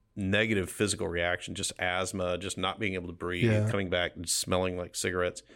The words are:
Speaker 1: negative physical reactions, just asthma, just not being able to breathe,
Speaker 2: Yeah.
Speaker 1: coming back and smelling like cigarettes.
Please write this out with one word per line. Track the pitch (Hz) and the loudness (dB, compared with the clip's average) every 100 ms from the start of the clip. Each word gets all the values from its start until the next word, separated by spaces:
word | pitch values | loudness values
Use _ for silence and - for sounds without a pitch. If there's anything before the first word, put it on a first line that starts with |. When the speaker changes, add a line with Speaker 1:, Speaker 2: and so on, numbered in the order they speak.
| _ - | _ -4
Speaker 1:
negative | 95 101 110 104 87 | 0 2 4 2 0
physical | - 104 92 90 | 0 0 0 -2
reactions, | 85 87 90 - 90 | 0 2 0 -2 -4
just | 98 - | -4 -2
asthma, | 90 90 92 95 90 87 | 0 0 0 0 0 -2
just | 95 - | -4 -4
not | 92 92 | -4 -2
being | 107 | -2
able | 92 87 | -4 -6
to | |
breathe, | 85 87 90 113 | -6 -4 2 4
Speaker 2:
Yeah. | 107 107 | 4 4
Speaker 1:
coming | 104 95 | 0 0
back | 90 87 - | 0 0 -2
and | 85 | -4
smelling | - - 92 92 90 | -2 2 2 2 -2
like | 87 - | -6 -2
cigarettes. | 92 90 90 - - | 0 2 0 -2 -16